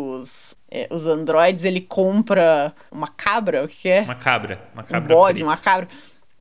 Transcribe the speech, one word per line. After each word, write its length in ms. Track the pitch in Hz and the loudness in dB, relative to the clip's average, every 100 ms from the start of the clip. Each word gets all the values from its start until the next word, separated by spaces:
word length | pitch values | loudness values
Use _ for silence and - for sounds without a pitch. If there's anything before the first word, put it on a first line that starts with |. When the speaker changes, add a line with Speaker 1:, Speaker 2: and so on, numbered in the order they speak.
| 135 131 | -8 -10
Speaker 1:
os, 360 | 131 - - - - | -14 -18 -20 -20 -14
é, 180 | - 120 | -10 -8
os 140 | 170 160 | -6 -2
androides, 560 | 156 156 160 175 185 | -2 0 4 4 2
ele 180 | 185 185 | -2 -4
compra 920 | 185 - 190 208 - 196 165 151 147 - - | -4 -2 0 0 2 4 4 4 0 -6 -18
uma 180 | 156 151 | -12 -12
cabra, 560 | - 202 220 196 147 | -4 -2 -2 -2 -2
o 40 | 151 | -4
que 140 | - | -6
que 60 | 185 | 0
é? 100 | 185 | 0
Speaker 2:
Uma 140 | 202 | 0
cabra, 520 | 123 135 120 98 95 - | -4 -2 -2 -2 -10 -14
uma 100 | - | -18
Speaker 1:
Um 40 | 110 | -6
Speaker 2:
cabra 280 | 117 147 | -4 4
Speaker 1:
bode, 180 | 165 190 | 6 6
Speaker 2:
preta. 120 | 175 156 | 2 -2
Speaker 1:
uma 100 | 160 | -2
cabra. 300 | 208 185 180 - - - - - | 0 0 -2 -16 -20 -20 -20 -20